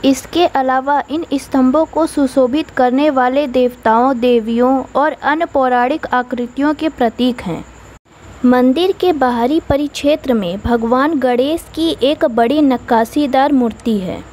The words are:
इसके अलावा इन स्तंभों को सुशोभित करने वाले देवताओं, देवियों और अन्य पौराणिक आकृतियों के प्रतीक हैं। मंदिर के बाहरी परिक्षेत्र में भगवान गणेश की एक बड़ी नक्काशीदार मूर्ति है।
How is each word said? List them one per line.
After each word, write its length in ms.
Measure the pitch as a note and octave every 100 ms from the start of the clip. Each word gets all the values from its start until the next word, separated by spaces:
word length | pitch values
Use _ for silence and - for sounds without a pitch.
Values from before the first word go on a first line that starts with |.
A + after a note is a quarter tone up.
इसके 420 | C4+ C4 - D#4+ F4
अलावा 540 | C4+ C4 C4 C4+ C#4+ -
इन 140 | D4 E4
स्तंभों 500 | C#4 - C4+ C4 D4
को 220 | D#4+ - D#4
सुशोभित 640 | - C4+ - B3+ C#4+ D#4
करने 400 | - B3+ B3+ D4+
वाले 360 | C4 B3 C4+ D4
देवताओं, 720 | B3+ B3 B3 A3+ A3 B3+ B3
देवियों 640 | B3 A#3+ A3 A#3 B3 C4 B3+
और 180 | C4+ D4+
अन्य 340 | C4+ - D#4 E4+
पौराणिक 600 | C#4+ B3+ B3 B3 D#4 -
आकृतियों 680 | B3 B3 A#3+ A#3+ C4 C#4+
के 140 | D4 D#4
प्रतीक 500 | - A#3+ A3 B3+ B3
हैं। 240 | F#3+ E3 - - - - _ - - -
मंदिर 480 | B3 B3+ B3+ C4 F#4
के 200 | F#4+ F4+
बाहरी 460 | D#4 C4 A#3+ A#3+ D#4
परिक्षेत्र 760 | - C#4+ D4 - C#4+ D#4 C4
में 260 | A#3 F3+ F#3+
भगवान 580 | A#3 A#3 A3+ B3+ C#4 D#4
गणेश 460 | B3+ B3 C4+ E4 -
की 220 | - E4 -
एक 220 | B3+ D4+ D4+
बड़ी 340 | A3+ A#3 D4
नक्काशीदार 880 | C#4+ A#3+ - A#3 A3+ D4+ C#4+ C4 C#4
मूर्ति 460 | C#4 A#3+ G#3 - G#3
है। 240 | F3+ E2 -